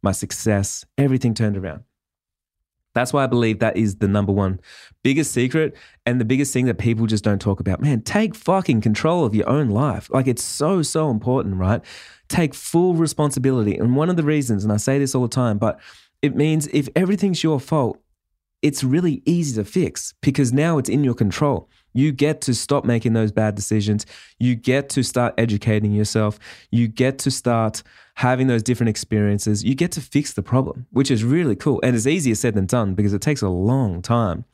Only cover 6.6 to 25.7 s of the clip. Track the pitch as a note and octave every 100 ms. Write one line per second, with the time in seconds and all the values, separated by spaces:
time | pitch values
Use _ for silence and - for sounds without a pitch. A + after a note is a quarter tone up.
6.6 | B2+ G2+ A#2+ A2+ A2+ G#2+ G#2+ G2 - G2
7.6 | G2 F2+ D3 B2 - G#3 A3 - - F#3+
8.6 | F3+ A#2 A2+ G#2 D#3 F3+ C3+ G#2 - C#3+
9.6 | C3+ G#2 D3 - - C3 C3 A#2+ - -
10.6 | D3+ F#3+ D3 D#3+ D#3 A2 B2+ C3 G2+ F#2
11.6 | F#2 A2+ - - - - _ - D#3+ -
12.6 | - E3+ F3+ E3+ D#3+ - D3 C#3 C3 B2+
13.6 | G#2 - A2+ B2+ D#3+ F3 D3 D3+ B2+ G#2
14.6 | G#2+ G#2 - C3+ C#3 C3 A#2+ C3 B2 G#2+
15.6 | A2+ - - - _ _ D3 - D3+ D#3
16.6 | D3 C#3+ C#3+ - F#3 G3+ G3+ F3 D#3+ C#3+
17.6 | - D#3+ A#2+ - _ _ _ _ _ _
18.6 | D3+ C#3+ C3 C#3+ F3 C#3 - F3 D3+ A2+
19.6 | G2+ - E3+ - - - - C#3 C3 B2+
20.6 | D#3+ D#3+ B2 B2+ C#3 A#2+ G#2+ - D3 G#2+
21.6 | - _ _ B2 D3 C3+ C#3+ D3+ - A#2+
22.6 | - C#3+ A#2 A#2+ A#2 A2+ A2 G#2 G#2+ G#2
23.6 | G#2 A2 G#2 G#2 - - - _ B2 A#2+
24.6 | B2 C3 C#3 - B2 - A#2+ - A#2 G#2
25.6 | -